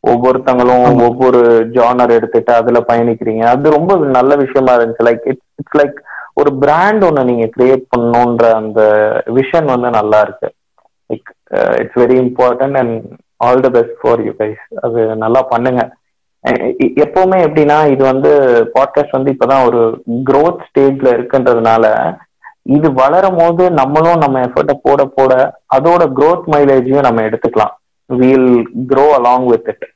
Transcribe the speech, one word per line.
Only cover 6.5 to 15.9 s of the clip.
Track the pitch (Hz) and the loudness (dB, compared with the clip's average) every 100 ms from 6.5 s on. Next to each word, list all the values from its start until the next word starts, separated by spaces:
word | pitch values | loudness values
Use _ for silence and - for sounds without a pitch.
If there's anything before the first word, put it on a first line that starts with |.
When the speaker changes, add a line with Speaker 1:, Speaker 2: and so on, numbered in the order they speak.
Speaker 1:
பிராண்ட் | 131 139 156 190 214 | 0 0 2 0 2
ஒண்ணு | 185 147 | 0 0
நீங்க | 127 120 113 - | -2 -2 -4 0
கிரியேட் | 127 131 - 123 | 0 0 -2 -2
பண்ணணும்ன்ற | 117 120 120 117 117 | 0 0 0 2 0
அந்த | 110 110 107 107 107 107 113 - | 0 -2 0 2 2 0 -2 -2
விஷன் | 120 131 170 | -4 0 -2
வந்து | 151 123 120 | -2 -2 -2
நல்லா | 110 107 107 | -2 0 0
இருக்கு. | 104 - - _ _ _ _ _ _ | 0 -4 -10 _ _ _ _ _ _
Like, | 110 - _ _ | -14 -14 _ _
uh, | - - | -2 -2
it's | 120 - | -2 -4
very | - 120 127 | -2 2 2
important | 127 123 127 123 135 135 | 0 0 -2 0 -4 -2
and | 123 113 110 - _ _ | -4 -6 -12 -20 _ _
all | 120 127 | 0 2
the | 131 | 2
best | 120 117 - | 0 -2 -4
for | 123 117 | -2 -2
you | 110 110 | -4 -6
guys. | 107 107 - 113 | -8 -8 -14 -8
அது | 120 117 113 110 | -6 -2 -4 -2
நல்லா | 110 123 | 0 0
பண்ணுங்க. | 131 117 123 123 110 | 0 -2 -2 -2 -6